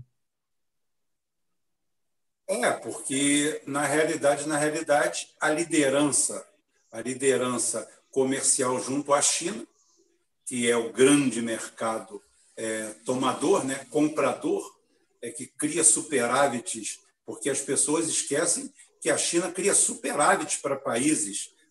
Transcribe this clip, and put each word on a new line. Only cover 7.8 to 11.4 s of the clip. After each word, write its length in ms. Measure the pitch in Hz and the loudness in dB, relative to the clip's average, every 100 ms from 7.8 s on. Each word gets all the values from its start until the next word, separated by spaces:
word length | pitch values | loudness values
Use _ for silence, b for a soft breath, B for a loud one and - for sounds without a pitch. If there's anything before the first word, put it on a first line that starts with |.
| - B _ | -8 B _
comercial 680 | 135 131 131 - - 127 123 | 0 0 2 0 2 0 -2
junto 320 | 123 139 139 | -2 -4 2
à 100 | 143 | 2
China, 420 | - - 170 226 - _ _ _ _ _ _ _ - | 4 0 -4 -8 -12 _ _ _ _ _ _ _ -10
que 240 | 123 120 | -2 2
é 80 | 120 | 2
o 160 | 113 | 0
grande 480 | 113 139 143 131 113 | 4 6 6 4 0